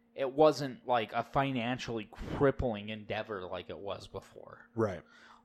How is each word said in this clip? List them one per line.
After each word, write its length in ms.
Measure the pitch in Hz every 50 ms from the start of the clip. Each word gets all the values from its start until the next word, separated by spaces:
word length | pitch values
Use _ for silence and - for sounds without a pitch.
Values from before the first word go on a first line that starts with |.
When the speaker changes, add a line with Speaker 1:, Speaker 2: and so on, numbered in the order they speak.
| _ _ -
Speaker 1:
it 180 | - 135 131
wasn't, 540 | 131 139 156 156 147 131 147 135 123 - -
like, 280 | 120 123 120 110 104 -
a 100 | 117 113
financially 840 | - - 143 139 139 135 127 113 120 127 123 - - 120 113 107 -
crippling 760 | - - - - - - 143 135 131 - 139 123 110 104 104 107
endeavor 560 | 110 107 104 98 107 107 107 110 107 95 90
like 240 | 87 92 90 87 -
it 80 | 90 80
was 300 | 98 98 95 - - -
before. 520 | - 95 - - - - - - - - - - -
Speaker 2:
Right. 260 | 113 113 104 92 82 - - - - - - - - _